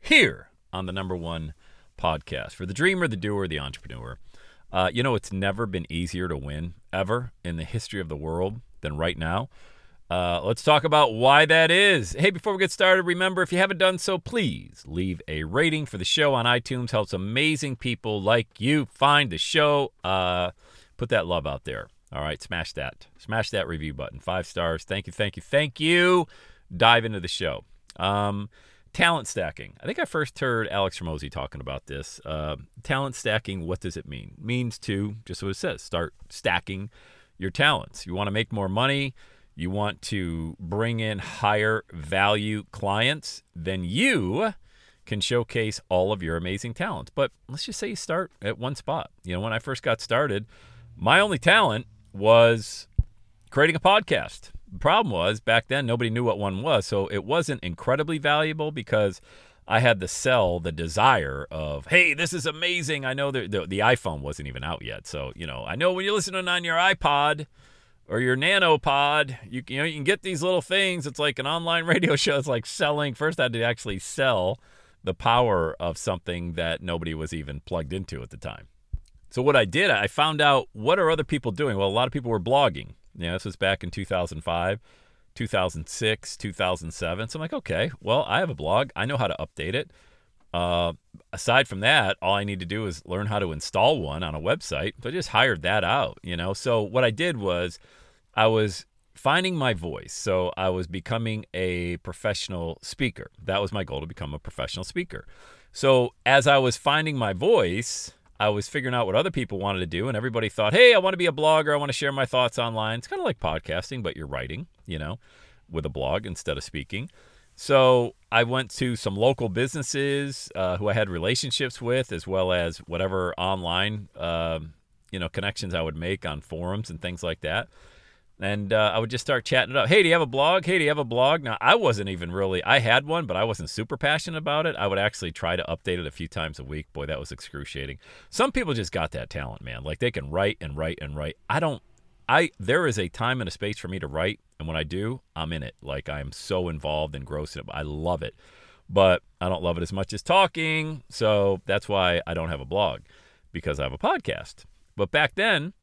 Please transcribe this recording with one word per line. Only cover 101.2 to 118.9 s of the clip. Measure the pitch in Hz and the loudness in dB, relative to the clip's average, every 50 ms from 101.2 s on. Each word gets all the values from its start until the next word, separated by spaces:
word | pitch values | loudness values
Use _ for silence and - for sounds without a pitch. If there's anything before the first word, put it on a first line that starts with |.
| 117 113 110 110 - _ - | -2 -2 -4 -6 -8 _ -4
a | 87 92 90 90 87 87 87 87 | -2 -2 0 0 -2 -2 -4 -6
professional | 82 _ - 87 - - 107 101 - - - 95 87 85 82 82 - | -6 _ -12 -14 -4 -4 -2 -2 -2 -6 -6 -6 -6 -6 -6 -8 -8
speaker. | - - - - 135 120 - - - - _ - | -12 -16 -4 -2 -2 -2 -2 -6 -16 -16 _ -12
That | 78 76 95 101 | -4 -2 0 0
was | 101 92 | 0 0
my | 104 101 92 | -2 -4 -4
goal, | - 69 69 | -4 -6 -8
to | 76 | -8
become | 82 80 - - 71 73 | -8 -10 -10 -10 -10 -10
a | 73 | -10
professional | _ - - - 60 - - 87 92 | _ -14 -8 -8 -8 -6 -6 -10 -10
speaker. | - - 175 180 - - - - - - - - - - - - _ | -8 -8 -8 -8 -8 -10 -14 -14 -16 -20 -20 -20 -20 -20 -20 -20 _
So | - - - 135 135 127 123 - _ _ _ | -10 2 4 6 6 6 4 2 _ _ _
as | 123 135 139 117 | 6 6 6 8
I | 147 143 | 8 6
was | 139 131 123 113 | 6 6 2 0
finding | - - 143 143 151 156 156 147 | 0 0 2 2 2 0 -2 -2
my | 131 117 104 | -2 -2 -2
voice, | 95 87 107 196 233 185 107 85 90 104 123 - - - - - - _ _ _ _ _ | -2 0 4 4 4 6 4 2 0 -2 -4 -4 -8 -8 -10 -12 -16 _ _ _ _ _
I | 107 107 | 0 2
was | 104 104 104 | 2 0 -4
figuring | - - 151 127 127 123 | -4 -6 -4 -4 -2 0
out | 123 117 | 0 0
what | 92 95 | 2 2
other | 117 160 190 | 2 2 2
people | - 139 120 - 107 95 | -2 -4 -4 -4 -4 -4
wanted | 98 101 98 92 | -2 -2 0 -2
to | 92 | -2
do, | 82 80 85 107 | -4 -4 -4 -4
and | 135 123 | -2 -4
everybody | 107 113 127 113 117 110 101 | -4 -4 -2 -2 -2 -2 -2
thought, | - - 107 107 151 | 0 0 2 4 6
"Hey, | 202 254 247 240 | 8 8 10 8
I | |
wanna | 202 185 190 190 | 8 4 2 0
be | 175 175 | 2 0
a | 170 | 0
blogger. | 143 139 151 156 156 156 156 151 147 | 0 2 4 4 4 4 4 2 0
I | |
wanna | 147 143 139 127 | 0 0 -2 -4
share | - 147 139 | -2 -2 -2
my | 139 135 131 | 0 0 -2
thoughts | - - 127 127 117 - | 2 2 2 2 2 2
online." | - 120 117 113 110 110 110 113 | -2 -4 -2 -2 -2 -2 -2 -4
It's | 120 - | -6 -6
kinda | - - 381 359 | -8 -6 -4 -4
like | 240 - _ | -4 -4 _
podcasting, | - 82 78 80 - - 78 90 90 - 135 127 | -2 -2 -2 -2 -4 -4 -6 -6 -6 -6 -10 -6
but | 107 82 - | -6 -6 -6
you're | - 78 | -8 -10
writing, | 69 69 64 64 64 78 113 170 _ _ _ _ | -8 -8 -8 -8 -8 -8 -10 -12 _ _ _ _
you | - 87 | -8 -8
know, | 76 76 78 98 - _ - - - - - - _ _ _ | -6 -6 -6 -8 -10 _ -20 -20 -20 -20 -20 -20 _ _ _
with | 82 80 76 | -6 -6 -6
a | 76 | -4
blog | 65 67 64 65 80 104 110 | -4 -4 -2 0 -2 -2 -4
instead | - 87 - - 85 73 | -6 -10 -8 -6 -6 -6
of | 67 - | -6 -6
speaking. | - - 76 65 _ - 101 131 180 _ - - - _ _ _ _ _ | -8 -8 -8 -8 _ -8 -8 -8 -10 _ -20 -20 -20 _ _ _ _ _
So | - - - 139 135 131 127 127 123 120 117 - _ _ _ | -14 -2 4 4 6 8 8 6 6 4 0 -6 _ _ _
I | 113 117 120 | 2 2 2
went | 117 127 131 131 107 - | 2 0 -2 -4 -4 -4
to | - 135 123 | -4 -2 -2